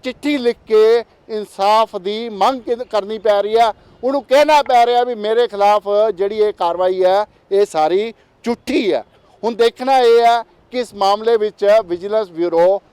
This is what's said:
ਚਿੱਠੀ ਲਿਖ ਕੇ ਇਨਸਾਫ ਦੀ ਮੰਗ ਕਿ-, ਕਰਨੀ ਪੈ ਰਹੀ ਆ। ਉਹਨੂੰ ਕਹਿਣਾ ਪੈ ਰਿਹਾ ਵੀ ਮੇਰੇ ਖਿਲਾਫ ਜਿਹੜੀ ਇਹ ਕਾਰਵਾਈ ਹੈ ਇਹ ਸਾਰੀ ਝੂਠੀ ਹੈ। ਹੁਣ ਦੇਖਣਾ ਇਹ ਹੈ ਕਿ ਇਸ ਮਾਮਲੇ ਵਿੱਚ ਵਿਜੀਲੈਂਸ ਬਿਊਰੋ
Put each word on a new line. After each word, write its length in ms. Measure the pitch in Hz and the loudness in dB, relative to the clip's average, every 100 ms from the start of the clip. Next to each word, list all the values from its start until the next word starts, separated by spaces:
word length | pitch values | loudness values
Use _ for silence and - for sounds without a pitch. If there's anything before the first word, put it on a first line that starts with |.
ਚਿੱਠੀ 360 | 254 247 285 294 | -12 -8 -6 -2
ਲਿਖ 180 | 240 226 _ | -4 -6 _
ਕੇ 380 | 220 214 233 220 _ _ | 2 4 2 -2 _ _
ਇਨਸਾਫ 680 | 214 202 - 196 220 220 208 | -10 -10 -4 0 2 0 -4
ਦੀ 320 | 180 214 233 | -8 -8 -8
ਮੰਗ 320 | 208 202 262 | -2 -2 -2
ਕਿ-, 240 | 226 233 247 | -6 -8 -4
ਕਰਨੀ 280 | 214 196 220 | -6 -6 -6
ਪੈ 240 | 214 202 | -2 0
ਰਹੀ 120 | 202 | 0
ਆ। 200 | 226 233 - _ _ | 2 0 -2 _ _
ਉਹਨੂੰ 180 | 240 277 | -4 -4
ਕਹਿਣਾ 400 | 226 269 302 302 | 0 2 4 2
ਪੈ 240 | 277 247 240 | 4 2 4
ਰਿਹਾ 180 | 240 | 2
ਵੀ 100 | 247 | 0
ਮੇਰੇ 340 | 233 208 226 240 | -4 -2 0 0
ਖਿਲਾਫ 340 | 202 202 208 196 208 220 | 0 2 2 0 0 0
ਜਿਹੜੀ 240 | 180 202 214 | 0 -4 -2
ਇਹ 140 | 214 | -2
ਕਾਰਵਾਈ 520 | 202 175 175 185 185 | -2 -4 -2 -2 0
ਹੈ 220 | 185 190 208 _ _ | 2 2 -2 _ _
ਇਹ 140 | 196 202 | -2 0
ਸਾਰੀ 480 | 160 156 185 226 - _ _ | 0 0 0 -4 -10 _ _
ਝੂਠੀ 500 | 233 240 - 254 220 | -8 -8 -4 -2 -2
ਹੈ। 120 | 139 - _ _ _ | -4 -6 _ _ _
ਹੁਣ 100 | 214 | -8
ਦੇਖਣਾ 440 | 214 233 - 254 269 | 0 -2 0 0 2
ਇਹ 220 | 240 233 | 4 4
ਹੈ 220 | 233 233 220 _ _ | 4 0 -4 _ _
ਕਿ 80 | 254 | -10
ਇਸ 160 | 233 | -10
ਮਾਮਲੇ 420 | 202 196 208 220 233 | -4 -2 -2 0 0
ਵਿੱਚ 300 | 208 - 202 214 | -2 -2 2 2
ਵਿਜੀਲੈਂਸ 460 | 185 175 196 220 202 | 0 -8 -4 -4 -4
ਬਿਊਰੋ 480 | 165 175 165 175 196 _ | -6 -2 2 2 0 _